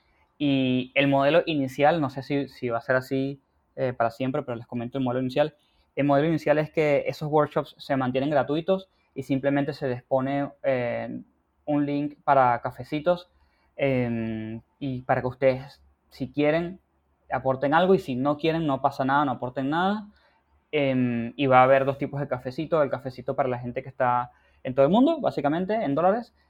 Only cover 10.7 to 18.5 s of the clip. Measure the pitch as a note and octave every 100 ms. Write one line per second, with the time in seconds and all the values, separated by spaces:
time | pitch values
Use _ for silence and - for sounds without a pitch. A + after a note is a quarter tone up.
10.7 | C3 A#2+ A#2 A#2 B2 - _ _ _ -
11.7 | D3 C#3+ C#3+ D3 - - C3+ B2+ A#2+ B2+
12.7 | - B2 D3+ D#3+ F3 - _ _ _ _
13.7 | - C#3 C3 A#2+ A#2 A2+ A2 A2 A2+ -
14.7 | _ C#3 B2+ B2+ B2+ B2+ B2+ C3+ B2+ C#3
15.7 | - _ _ _ - B2+ C#3+ D3 D#3+ F3
16.7 | F#3+ _ _ _ _ _ C3 C3 C3 D3
17.7 | D#3+ F#3 F#3+ D#3+ B2 C#3+ D3 D#3+